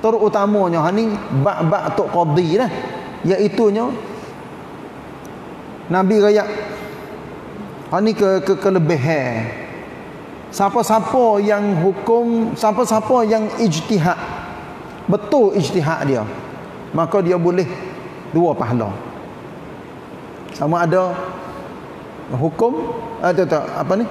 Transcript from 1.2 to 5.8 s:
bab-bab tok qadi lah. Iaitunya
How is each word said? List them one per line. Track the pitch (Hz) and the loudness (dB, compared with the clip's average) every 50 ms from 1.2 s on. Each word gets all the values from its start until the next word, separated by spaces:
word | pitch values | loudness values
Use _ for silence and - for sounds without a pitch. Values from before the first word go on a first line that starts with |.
| 196 - - 135 139 | -4 -2 0 2 2
bab-bab | 147 - - 170 160 156 190 156 160 - | 2 2 2 2 2 2 2 0 -2 0
tok | - 190 147 | 0 -2 0
qadi | 147 170 170 156 147 175 180 160 156 214 | 2 2 2 4 4 2 2 4 2 2
lah. | 254 208 - - - - - - - - - - - | 2 0 -2 -4 -8 -8 -8 -10 -10 -12 -12 -4 0
Iaitunya | 160 190 185 208 208 - - 233 208 202 214 240 254 262 - - - - - - - - - - - - - - - - - - - - - - - - - - - - - - - - - - - - - | 0 2 4 2 2 2 4 4 4 4 2 0 -2 -4 -6 -8 -10 -12 -12 -12 -14 -14 -14 -14 -14 -14 -14 -14 -14 -14 -14 -14 -14 -14 -16 -16 -16 -16 -16 -16 -16 -16 -14 -14 -14 -16 -16 -16 -16 -16 -16